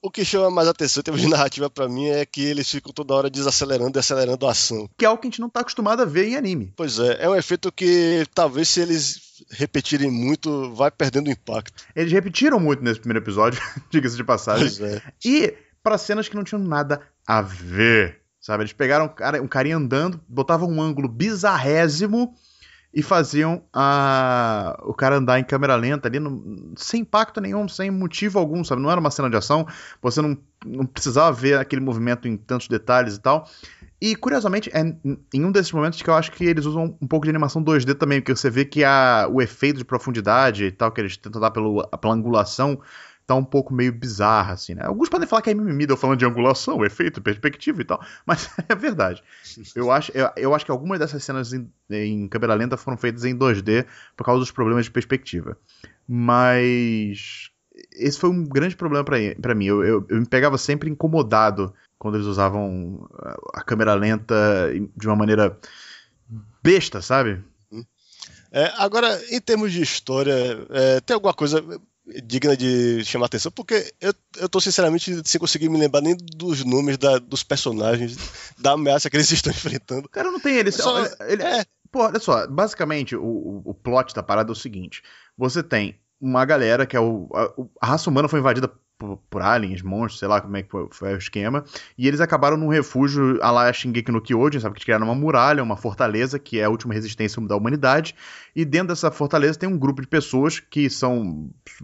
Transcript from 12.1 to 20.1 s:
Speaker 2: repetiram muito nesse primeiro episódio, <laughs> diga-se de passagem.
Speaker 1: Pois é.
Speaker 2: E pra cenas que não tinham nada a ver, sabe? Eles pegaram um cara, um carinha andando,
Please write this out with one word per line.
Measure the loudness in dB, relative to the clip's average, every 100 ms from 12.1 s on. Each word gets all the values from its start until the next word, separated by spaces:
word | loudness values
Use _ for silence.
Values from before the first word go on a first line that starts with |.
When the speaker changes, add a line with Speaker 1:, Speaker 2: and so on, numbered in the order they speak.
Speaker 2:
repetiram | 2 0 0 2 4
muito | 2 0
nesse | 0 -2
primeiro | -2 -4
episódio, | -2 2 2 0 -10
<laughs> | -14 -2
diga-se | 0 0 -4
de |
passagem. | -2 0 2 2 2
Speaker 1:
Pois | -2
é. | -6 -8 -10 _
Speaker 2:
E | 0 2 2 -4 _ _
pra | -2 -2
cenas | -2 -4 -4
que | -8
não |
tinham | -6 -4
nada | -2 -2 -2 -4 -8 _ -2
a | 0
ver, | 0 -8 -8 2 4 4 2 -4 _ _
sabe? | -6 -4
Eles | -4
pegaram | -4 0 2
um | 0
cara, | -4 -4 -4
um | -2
carinha | -2 0 0
andando, | 0 0 -2